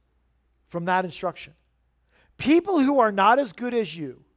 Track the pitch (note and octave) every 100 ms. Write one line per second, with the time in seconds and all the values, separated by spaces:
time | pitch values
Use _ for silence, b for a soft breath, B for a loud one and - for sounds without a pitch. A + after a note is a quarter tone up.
0 | _ _ _ _ _ _ _ E3+ F3 F#3
1 | F3+ - F3+ - - _ _ _ _ _
2 | _ _ _ - A#3+ E4+ E4+ F4 C4+ C#4
3 | A3 G3 G3+ C4 B3 - B3 A#3 F3 E3
4 | C#3+ B2 _